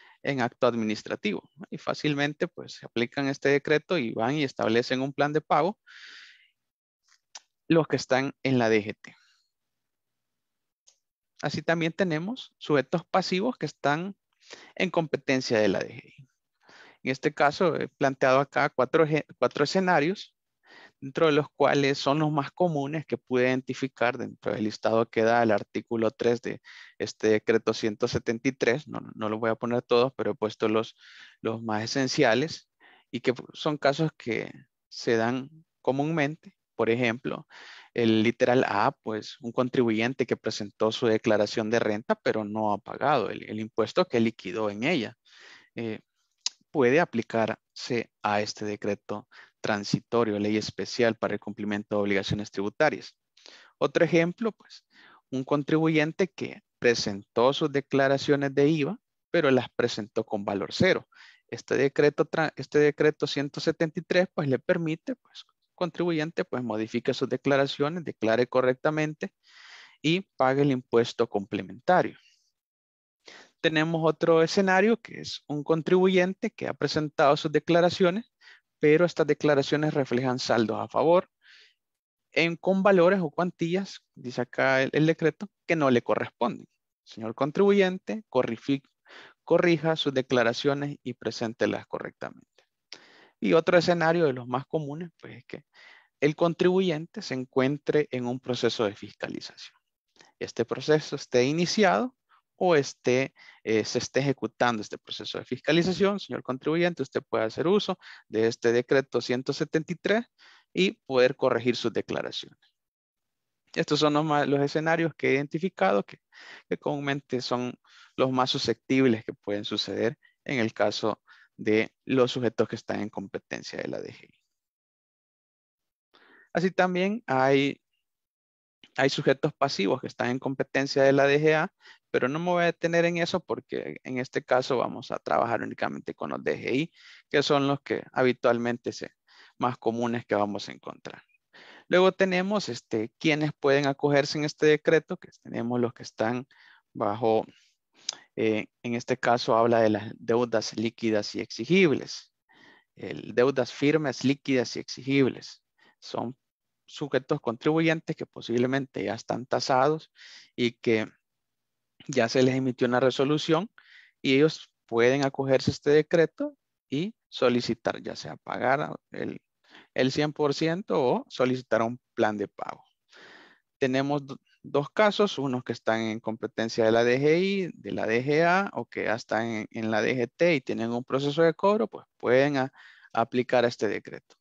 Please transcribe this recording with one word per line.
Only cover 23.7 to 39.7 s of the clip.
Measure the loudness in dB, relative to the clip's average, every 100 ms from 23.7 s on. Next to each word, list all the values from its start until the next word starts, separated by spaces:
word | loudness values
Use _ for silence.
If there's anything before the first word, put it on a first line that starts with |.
| -6 -6 -2 -2 -2
dentro | -8 -8 -6
del | -4
listado | -4 -2 0 0 0
que | 0
da | 2 4
el | 4
artículo | 2 -2 -10 -6 -2 -2
tres | 0 0 0
de | -4 -10 -14 -20 -20 -10
este | -10 -2 2
decreto | 2 2 2 0
ciento | -2 -4 -2 -2
setenta | -2 -4 -4 -4
y |
tres. | 0 0 0 -4
No, | -12 -12
no | -8 -6
los | -2
voy | -2
a | -2
poner | -2 -4
todos, | 2 2 2 0
pero | -4
he |
puesto | -2 -4 -2 0
los, | 0 -2 -10 -20 -20 -20 _
los | -6 -6
más | -4 -4
esenciales | -2 -2 -2 2 4 4 0 -6 -18 _ -20 _ _
y | -4
que | -2 -4 -8
son | -6 -4 0
casos | 0 0 -2 -4
que | -6 -6 -6 -12 _ _ _
se | -8 0 0
dan | 0 -2 -8 -16 _ _
comúnmente. | -2 0 0 0 -2 -4 -16 -20 _
Por | -2 0
ejemplo, | 2 0 -2 -6 -10 -12 -20 -20 -20 -8
el | 0 4 4
literal | 2 2 2 4
A, | 2 2 0 -2
pues, | -6 -8 -8 -12
un | -6
contribuyente | -4 0